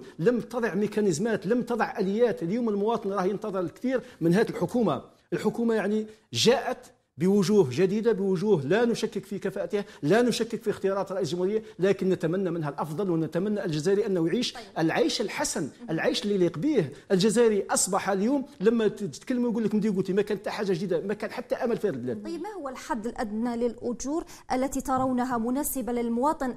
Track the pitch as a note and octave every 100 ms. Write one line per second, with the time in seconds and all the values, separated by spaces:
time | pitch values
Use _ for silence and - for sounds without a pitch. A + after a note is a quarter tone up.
0 | - - F#3 A#3+ - A#3+ A3+ F#3+ G#3+ G#3+
1 | G#3 D3 E3+ D#3+ F3+ B3 A3+ A3+ F3+ -
2 | F#3+ G#3 A#3+ - E3+ A#3 A#3 G3+ G#3+ A#3
3 | G3 G3 F#3 G3+ G#3+ F#3+ F3 - B3 C4
4 | - - E3 F#3 A3 - F3+ B3 G3 A#2+
5 | - _ - E3+ G#3+ A3 A#3 A3 F#3+ G#3+
6 | G#3+ - _ A#2 E3 C4 - - - _
7 | _ - F#3 G3+ F3 G#3+ C3+ B2 F#3 G#3+
8 | A3 F#3+ G3 F3+ G#3+ E3+ C3 G#3 A#3+ G#3+
9 | A3 G3 - F#3+ F#3+ G3+ E3+ G3+ G3 -
10 | C#3+ G#3+ B3 - A3+ G#3+ G#3+ - F#3+ G3
11 | F3+ F#3 D3+ F3 F#3 A3 G#3+ - F#3+ G3
12 | F#3+ F3+ E3 F#3 F#3 E3+ D3+ C#3+ D#3+ D#3+
13 | G3 E3 D#3 E3+ G#3 G#3 F3+ D3+ E3 G3+
14 | G3 F#3 E3 A3 A#3+ - G#3+ - D#3+ D#3
15 | D4 - G3+ - D4 G#3 C#3 - A#3+ E3
16 | - C4+ G#3 G3+ E3+ D3+ C#4 C4 C#3+ -
17 | - F#3+ G#3+ G3+ A#3 G3+ - C4 F#3 F#3
18 | F#3+ F#3+ A3 C#4+ B3+ - G3 A#3 G#3 G#3+
19 | G3 - - B3 A#3+ A3+ G#3 G#3+ G#3+ F#3+
20 | F#3 F#3+ G3+ G#3 G3+ - G3+ E3+ F#3+ E3
21 | G3 G#3 G#3+ - - - A#3+ A3 G#3 C3
22 | B2 A2 G#2+ D#4 G4+ G4+ C#4 B3+ - B3
23 | A3+ - A3 G#3+ A#3+ A#3 A#3+ - A#3 A#3
24 | B3+ E4 - - - B3+ C4+ C4+ C#4 C4
25 | C4 B3 B3+ A#3+ A3+ C4 D4+ C4+ A3+ A#3+
26 | A#3+ A#3 C#4+ D#4+ C4